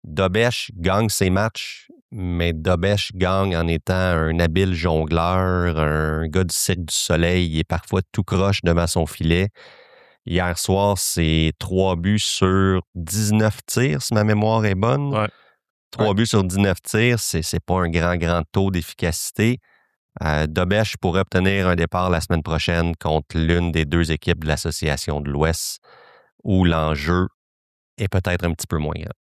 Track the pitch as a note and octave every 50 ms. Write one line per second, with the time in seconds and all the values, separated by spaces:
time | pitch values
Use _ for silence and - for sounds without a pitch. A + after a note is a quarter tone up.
0 | - - D2+ D2+ F#2+ F#2 F2+ G#2+ A#2 B2 A#2+ - - - - F#2 E2+ F#2 F#2+ G#2
1 | A2+ G#2+ - - G2 F#2 F2+ F#2+ G#2+ A2+ _ - - - - - - _ - -
2 | _ _ - G#2+ F#2 F2+ F2 E2+ E2+ F2 E2 D#2+ D#2+ F#2 F2+ E2+ F2+ G2 G#2 G2+
3 | - - - F#2 F#2 F2+ F#2+ G2 G2 G2 F2 E2 E2 E2 E2+ D#2 _ - F#2 F#2
4 | F#2 F#2 F2 D#2+ D#2+ D#2 D#2+ E2+ E2+ E2 D#2 F#2 G2 F#2+ F2+ E2 E2 F2+ D#2+ D#2+
5 | D#2+ D2+ D#2+ E2 E2 F2 F#2 F#2 F#2 F#2 F2+ F2+ F2 F2 E2 D#2 D#2 D2+ D2+ D#2
6 | D#2 D#2 D#2 D#2 E2 D#2+ D2+ F#2 F#2 E2+ - - - - F#2 F2 F2 D2+ - -
7 | - - F2 D#2+ E2+ E2+ F2+ F2+ F2+ E2 D#2 D#2 D#2 _ E2 - - - - F#2
8 | F#2 _ - - F#2+ - F#2 F2+ F#2+ G2 G2 - - F2 E2+ E2+ E2+ F2 - F2+
9 | D#2+ D#2 - - D#2+ D#2+ E2 F2 G2 G2 _ - - - - - - _ - -
10 | - _ _ _ _ - E2+ F2+ F2+ F2 E2+ - - - F#2+ G2 G2+ G2+ G2+ F#2
11 | - - - F2 E2 D#2+ D#2+ D#2+ D#2+ D#2+ D#2 _ - - F#2 F#2 F#2+ F#2+ F#2 E2+
12 | E2+ G2 G#2 G#2+ - - - - G2 F#2 F#2 F#2+ F#2+ F#2+ F#2 F#2 - _ _ F#2
13 | E2 D#2 G2 G#2 A2 G#2 G#2+ G#2+ G#2+ A2 - - - - - - A#2+ - D2+ C#2
14 | - - A#2 G#2+ G#2 G#2+ G#2+ G#2 G#2+ A2 A2+ A2+ G#2+ G#2 F#2+ F#2 G#2 A#2 C3 C#3+
15 | C#3+ C#3+ C3+ G#2+ G#2+ G#2 _ _ _ _ _ _ _ _ _ _ _ _ - -
16 | G#2+ G#2+ G2 G2+ A#2 A2+ - G#2 F#2+ F2+ F2+ G2 G2+ G2 F2+ - _ - - G#2+
17 | A#2 B2 A#2+ G#2+ - - - E2 D#2 - - E2+ - - F#2 F#2 F2+ E2+ E2 E2+
18 | E2 F2 F2 E2+ E2+ E2 F2 E2+ D#2+ _ - F#2+ G2 G2 F#2+ F2 D#2+ - - -
19 | - E2+ D#2+ - - - - - G#2 A2+ A#2+ - _ _ _ _ _ _ _ _
20 | _ _ _ - - D#2+ D2+ D2+ D#2 D2+ D#2 F#2 F2+ F2+ G2 G#2+ A2 - - -
21 | - F#2 E2 F#2+ F#2+ _ - F#2 F#2 F#2+ G2 G2 F#2 F2+ F2 E2+ E2 D#2+ - F2+
22 | F2+ F#2 F2 E2 - - F2 E2 D2+ D#2+ D#2+ D#2 - - E2+ E2+ E2 E2+ E2+ _
23 | - D#2 D#2 D#2 - _ - E2 D#2+ D#2+ E2+ F2 F2 E2+ D#2 E2 D#2 C#2+ D#2+ E2+
24 | E2+ D#2 D#2 - - F2 E2+ - D#2+ D#2 D2+ - - E2 D#2 - - D#2 C#2+ C#2
25 | - - D2 D2 C#2+ C#2+ C#2 C#2+ D2+ D#2+ E2+ - - - - - _ - - -
26 | - - - - _ _ _ _ _ - F#2+ F#2 F#2 F2 E2 D#2+ D#2 D#2 D#2 C#2+
27 | C#2+ D#2+ F2 F2+ F#2 - _ _ _ _ _ _ _ _ _ _ _ _ _ -
28 | G#2+ F#2 - F#2+ F2 F2+ F2 F2 F2+ E2+ D#2+ - - - F2 D#2 D2+ D2+ E2 E2
29 | D#2+ - - _